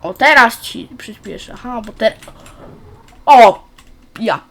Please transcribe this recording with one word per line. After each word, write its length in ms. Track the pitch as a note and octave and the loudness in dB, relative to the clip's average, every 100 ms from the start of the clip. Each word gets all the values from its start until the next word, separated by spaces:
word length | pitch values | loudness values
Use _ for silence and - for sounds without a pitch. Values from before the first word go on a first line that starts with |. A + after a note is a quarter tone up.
O, 120 | E4+ | -14
teraz 460 | F4 D4 D4 A#3+ - | -4 0 2 2 -2
ci 280 | - - - B3 | -16 -16 -18 -20
przyspieszę. 540 | - G#3 G#3 - - | -20 -20 -18 -18 -18
Aha, 280 | - B3 A#3+ A3 | -18 -14 -14 -14
bo 60 | |
te-, 240 | - E4 - - - - - - - - - _ _ - | -6 -6 -6 -20 -20 -20 -20 -20 -20 -20 -20 _ _ 2
o! 380 | C#4 A3 F#3 _ _ _ _ _ - | 6 6 2 _ _ _ _ _ -10
Ja. 200 | A3 C3 _ | -8 -8 _